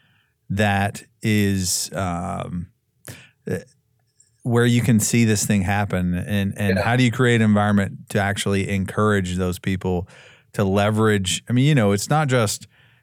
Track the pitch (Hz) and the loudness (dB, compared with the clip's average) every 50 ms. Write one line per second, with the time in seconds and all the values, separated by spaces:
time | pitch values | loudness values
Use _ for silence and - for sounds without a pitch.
0 | _ _ _ _ _ _ _ _ _ - 98 98 107 101 101 98 98 101 - - | _ _ _ _ _ _ _ _ _ -8 -4 -2 0 0 0 0 0 -2 -4 -8
1 | - _ _ _ - 113 107 107 104 98 98 95 92 85 - - - - - 90 | -16 _ _ _ -4 0 0 2 2 0 0 -2 -2 -4 -4 -4 -6 -6 -6 -6
2 | 98 92 87 87 90 92 92 92 92 92 87 87 85 - _ _ _ _ _ _ | -6 -4 -4 -6 -6 -6 -8 -8 -8 -8 -8 -10 -10 -12 _ _ _ _ _ _
3 | - - - - - - _ _ _ - - - - - _ _ _ _ _ _ | -20 -20 -20 -20 -20 -20 _ _ _ -8 -8 -8 -8 -12 _ _ _ _ _ _
4 | _ _ _ _ _ _ _ _ - 127 117 120 120 123 120 120 113 - 120 107 | _ _ _ _ _ _ _ _ -6 -2 0 2 2 4 2 2 2 2 2 2
5 | 101 - - 120 117 110 110 101 - - 110 101 90 92 101 101 104 98 - 92 | 2 2 2 2 4 4 2 0 0 0 0 0 0 0 0 -2 -2 -2 -2 -2
6 | 92 90 87 87 95 - 104 101 98 98 101 - 104 101 92 101 101 113 120 127 | -2 -2 -2 -4 -4 -4 -2 -2 -2 -2 -4 -2 -2 0 0 0 0 0 2 2
7 | 127 123 110 - 131 120 120 117 113 107 104 101 104 104 104 101 98 95 - - | 2 2 2 2 2 4 4 4 4 4 4 4 4 4 2 2 0 0 -4 -10
8 | - - - 107 98 98 101 101 - 101 101 98 98 90 101 98 95 90 - - | -12 -6 -4 -2 0 -2 -2 -2 -2 -2 0 0 0 -2 -2 -2 -4 -4 -2 0
9 | 107 107 104 101 95 90 90 92 92 90 90 - - - 95 92 - 92 92 90 | 0 2 2 0 0 -2 -2 -2 -2 -2 -4 -4 -4 -4 -4 -2 -2 -2 -2 -2
10 | 87 - - - - - - _ _ _ - - 104 98 95 101 101 107 107 107 | -4 -6 -12 -20 -20 -20 -20 _ _ _ -4 -2 -2 0 2 2 2 2 2 2
11 | 110 110 104 101 95 92 - - - - 120 123 131 147 156 135 107 101 101 101 | 2 2 2 2 0 -2 -6 -6 -4 -2 0 2 2 4 4 4 4 2 2 0
12 | - - 143 151 156 139 131 123 113 101 - - - - _ _ _ _ _ _ | 0 0 0 0 0 2 2 2 2 0 -2 -6 -12 -18 _ _ _ _ _ _